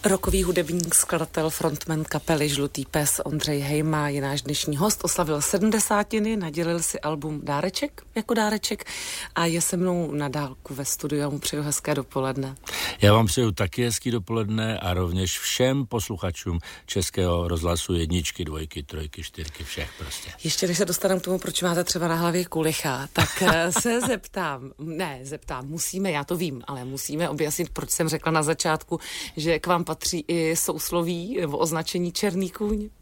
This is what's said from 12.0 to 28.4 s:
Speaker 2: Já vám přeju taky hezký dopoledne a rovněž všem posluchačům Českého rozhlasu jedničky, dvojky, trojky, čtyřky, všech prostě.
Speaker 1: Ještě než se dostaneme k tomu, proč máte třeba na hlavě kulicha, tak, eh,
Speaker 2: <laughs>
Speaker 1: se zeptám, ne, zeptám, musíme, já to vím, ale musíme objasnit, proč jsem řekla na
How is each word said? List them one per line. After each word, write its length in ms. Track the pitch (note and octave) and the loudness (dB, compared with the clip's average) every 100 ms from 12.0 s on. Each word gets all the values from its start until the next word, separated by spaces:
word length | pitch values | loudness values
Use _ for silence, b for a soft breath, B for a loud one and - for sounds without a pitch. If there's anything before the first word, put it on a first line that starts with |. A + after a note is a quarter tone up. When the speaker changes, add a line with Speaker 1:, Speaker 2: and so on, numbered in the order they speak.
| B2+ - C3 C3 C3+ C3+ - B B B | 0 -2 -2 -2 -4 -8 -8 B B B
Speaker 2:
Já 100 | G#2 | 8
vám 140 | G#2+ A2 | 8 6
přeju 240 | - A#2 | 4 2
taky 320 | F#2 F#2 - | 2 -2 2
hezký 260 | A#2+ - - | 0 0 0
dopoledne 680 | A#2 F#2 A2+ G#2 A2 A2 A2 | -2 0 -2 0 0 0 -2
a 160 | F2+ | 0
rovněž 440 | F2+ F2+ F2 F#2 - | 0 2 0 0 -2
všem 480 | - - B2+ C3+ B2+ | -2 2 4 4 0
posluchačům 720 | A#2 - G2+ F#2 E2 - E2+ B B - | -2 -2 -4 -4 -4 -2 -4 B B -4
Českého 600 | - F2+ - F2+ E2+ E2+ | -2 0 2 2 2 2
rozhlasu 460 | E2+ E2+ E2+ - | 0 0 0 0
jedničky, 500 | F2 D#2+ F2 D#2 - | 0 2 0 -2 -4
dvojky, 380 | E2 D2+ D#2 - | -6 -6 -8 -10
trojky, 400 | D2 D2+ D#2 - | -10 -8 -8 -10
čtyřky, 420 | D#2 - D#2 - | -14 -10 -10 -10
všech 260 | D#2 - D2 - | -10 -8 -8 -8
prostě. 320 | D2+ - - - | -10 -10 -12 -8
Speaker 1:
Ještě 220 | E3 - F#3 | -4 0 2
než 100 | E3+ | 2
se 80 | |
dostaneme 360 | F#3+ E3+ F#3+ F#3 | 2 2 2 2
k 40 | |
tomu, 140 | F3 F#3 | 0 -2
proč 240 | F3 - | 0 0
máte 220 | F3+ E3+ | 2 2
třeba 240 | F3 F3+ E3+ | 0 0 0
na 60 | |
hlavě 300 | E3 E3+ E3+ | 2 2 2
kulicha, 640 | F3 D#3+ D#3+ D3+ D#3 B2+ C#3 | 0 0 0 0 -2 -4 -4
tak, 300 | - D#3+ - | 2 2 4
eh, 300 | F#3 E3 E3+ | 4 6 4
Speaker 2:
<laughs> 80 | G3 | 2
Speaker 1:
se 200 | A#3+ A#3 | 2 2
zeptám, 680 | B3 A3 - - E3+ C3+ C3 - | 2 0 -2 -4 -4 -4 -10 -10
ne, 400 | D3+ D#3+ F3+ C3+ | -8 -4 -4 -6
zeptám, 440 | C3+ D3 - C3+ C3+ | -10 -10 -6 -8 -6
musíme, 440 | D#3+ - F#3 G3 | -4 -4 -2 0
já 140 | D3 | 0
to 120 | C#3 F3 | 0 0
vím, 260 | D#3+ C3 A#2+ | 0 -4 -8
ale 180 | C#3 | -8
musíme 440 | B2 C3+ - D3+ E3 | -6 -6 -4 -2 -2
objasnit, 420 | C#3+ D3+ - - | 0 0 0 -4
proč 200 | - C3+ | -4 -4
jsem 180 | - E3 | 0 0
řekla 240 | D#3 - | 0 2
na 100 | D#3+ | 2